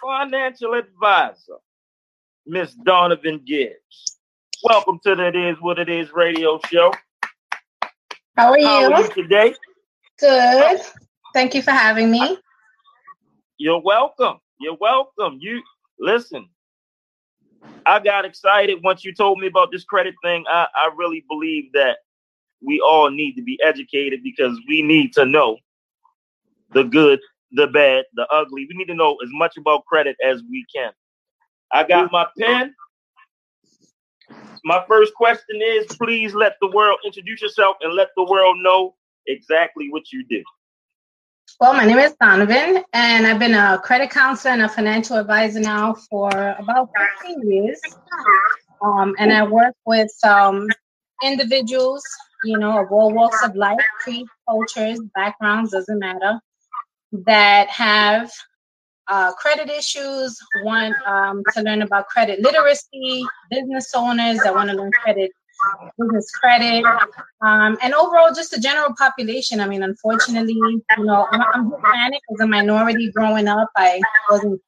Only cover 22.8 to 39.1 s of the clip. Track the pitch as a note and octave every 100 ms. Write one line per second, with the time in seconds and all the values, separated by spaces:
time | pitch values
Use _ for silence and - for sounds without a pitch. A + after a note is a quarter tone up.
22.8 | D3+ D#3 D3 C#3 D3 B2+ A#2+ B2+ D#3 C#3
23.8 | C3+ C#3+ C#3 C3 B2+ B2 B2+ A#2 B2 D#3
24.8 | D3+ D#3+ C3+ D3 C3 D3+ B2+ A2 _ _
25.8 | _ _ _ _ _ _ _ _ _ C3
26.8 | B2 C#3 D3+ C#3 - _ _ B2+ C#3+ D3+
27.8 | C#3+ C3 C3 A#2 A#2+ D3+ D3 C3+ C#3 E3+
28.8 | F#3 E3 D#3 - A#2+ C#3+ E3 E3 D3+ D3
29.8 | - D#3 C#3 C3 C3 B2+ A#2 B2+ A#2+ C#3+
30.8 | A#2+ - _ _ _ _ _ _ _ C#3
31.8 | D#3 F3 F3+ F3 E3 - A3+ B3 C4+ -
32.8 | - _ _ _ _ _ _ _ _ _
33.8 | _ _ _ _ _ - - - D#3+ F3+
34.8 | F3+ A3 G#3+ - A#3 A#3 - G#3+ A3 A3
35.8 | G#3+ - A#3 A3+ A3 G3+ G#3+ - G3 G3
36.8 | G#3 G3 G#3 G3 F3 F3+ G#3 G#3 G3 G3
37.8 | D#3+ F3 F#3 - F3+ F#3+ F#3 F3+ F#3 F#3
38.8 | F#3 - _